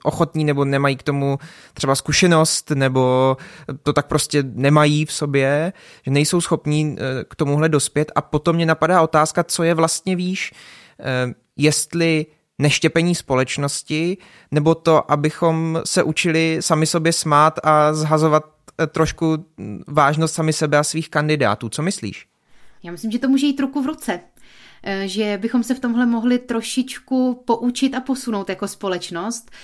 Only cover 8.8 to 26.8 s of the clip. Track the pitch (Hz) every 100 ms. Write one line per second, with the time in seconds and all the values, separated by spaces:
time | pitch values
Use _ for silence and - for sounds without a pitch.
8.8 | 160 180 160 156 156 - 170 - 165 165
9.8 | 160 - - 180 180 190 - - - -
10.8 | - - - 127 123 - _ - 147 147
11.8 | - 170 165 160 156 _ _ - 147 -
12.8 | 156 165 170 170 - 127 131 - 143 -
13.8 | - 156 170 190 - - - 147 151 160
14.8 | - 156 - 147 151 - 170 160 165 160
15.8 | - - - 156 175 160 160 160 - 160
16.8 | 156 170 160 160 160 147 156 - 156 151
17.8 | 151 156 151 156 156 151 - _ - -
18.8 | 160 - 160 - 160 156 175 - - 101
19.8 | - 147 139 147 160 - 160 151 156 147
20.8 | 147 160 156 151 151 151 117 104 117 -
21.8 | 165 - 104 - - _ _ - - -
22.8 | 175 175 220 233 262 269 285 277 269 285
23.8 | 269 311 - 175 - _ - - - -
24.8 | 196 196 196 190 214 202 233 247 233 254
25.8 | 240 233 240 233 240 247 247 233 226 -